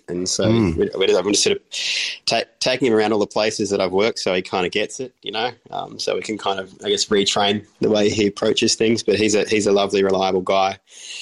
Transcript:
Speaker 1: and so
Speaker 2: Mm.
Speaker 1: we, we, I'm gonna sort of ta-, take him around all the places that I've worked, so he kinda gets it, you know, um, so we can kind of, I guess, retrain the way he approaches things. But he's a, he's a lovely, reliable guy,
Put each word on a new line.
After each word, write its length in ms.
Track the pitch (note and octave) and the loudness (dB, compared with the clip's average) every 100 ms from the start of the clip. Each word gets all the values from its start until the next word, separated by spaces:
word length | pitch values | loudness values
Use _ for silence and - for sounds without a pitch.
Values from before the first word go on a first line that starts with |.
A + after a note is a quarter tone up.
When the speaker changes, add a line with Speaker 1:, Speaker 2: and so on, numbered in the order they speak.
| - | -6
Speaker 1:
and 220 | F2+ F2+ | -6 -4
so 160 | - | 0
Speaker 2:
Mm. 320 | G#2 A2+ G2+ D#2+ | 2 2 2 2
Speaker 1:
we, 140 | G2+ - | -2 0
we, 180 | G2 G#2 | 2 2
I'm 60 | |
gonna 120 | F#2 | 2
sort 220 | G2+ C#3+ D3+ | 2 2 0
of 60 | _ - - - - - - | _ -8 -6 -4 -6 -8 -2
ta-, 180 | A2+ - - | -2 -2 -4
take 220 | - B2+ | -2 0
him 100 | C3+ | 2
around 200 | A2 G#2 | 4 2
all 40 | A2 | 2
the 80 | G2+ | 0
places 440 | - A2 - G2+ | 0 0 0 -2
that 100 | G2 | 0
I've 120 | F#2+ | 0
worked, 260 | F#2 A2 - | 2 0 0
so 160 | - | -2
he 80 | F#2 | -2
kinda 260 | F#2 G2 F2+ | -2 -2 -2
gets 320 | G2+ G#2 - | -2 -4 -6
it, 140 | B2+ _ | -12 _
you 100 | G2+ | -10
know, 180 | G#2+ A#2+ A2+ - | -6 -6 -6 -12
um, 280 | F#2 F#2 G#2+ | -10 -10 -8
so 160 | - | -4
we 60 | G2 | -4
can 160 | F2+ G#2 | -4 -6
kind 240 | G2+ G2 | -4 -6
of, 140 | F#2+ F#2+ | -8 -10
I 60 | G#2 | -4
guess, 160 | G2+ - | -2 2
retrain 580 | G#2 G2 - G2+ G#2+ G#2 - | 2 2 2 0 0 -4 -2
the 80 | A2 | 0
way 200 | G#2+ G#2 | 2 2
he 160 | A2 G2+ | 2 0
approaches 480 | G2+ A2 G#2+ A2 | 2 0 2 0
things. 280 | - A2+ A2+ | 2 0 0
But 140 | - G2+ | 0 2
he's 180 | G#2+ | 2
a, 140 | G#2 F#2+ | 2 2
he's 180 | A2 G#2 | 0 2
a 60 | |
lovely, 300 | G2 G2 G2+ | 2 2 2
reliable 400 | G2 F#2+ F#2+ F#2+ | 2 2 2 0
guy, 360 | F#2 F#2+ F#2+ G2 _ - - - | 2 2 2 -2 _ -20 -16 -14